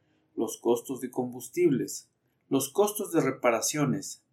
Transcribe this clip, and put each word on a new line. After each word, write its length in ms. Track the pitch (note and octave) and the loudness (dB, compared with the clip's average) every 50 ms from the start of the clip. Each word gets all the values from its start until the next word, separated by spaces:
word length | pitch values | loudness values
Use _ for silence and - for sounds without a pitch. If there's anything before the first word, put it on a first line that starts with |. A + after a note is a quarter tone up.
| _ _ _ _ _ _ _ | _ _ _ _ _ _ _
los 220 | - A2+ A2 - - | -4 -4 -4 -6 -2
costos 420 | - A2+ A#2 A#2 - - C3+ A#2 | 0 2 2 2 0 -6 -8 -8
de 100 | C3 A#2+ | -8 -6
combustibles, 1040 | - - B2 B2 B2 B2 - - - F3 F3+ E3 C3+ A2 G2+ - - - - _ _ _ _ _ _ _ _ _ | -6 -6 -6 -6 -8 -12 -14 -6 0 2 4 4 4 2 0 -4 -8 -12 -14 _ _ _ _ _ _ _ _ _
los 200 | C#3 C3+ C3+ - | 0 0 0 0
costos 420 | - - G3+ G3+ - - G3 F3 | 2 2 2 2 0 -4 -6 0
de 120 | E3+ D#3+ | 0 2
reparaciones, 1000 | C3 C3 C3 - - B2 A#2 A2 - - - D3+ C#3+ B2 A2 G2 - - - - _ _ | 2 2 0 2 2 2 2 2 0 -2 0 0 2 2 0 -2 -4 -8 -14 -16 _ _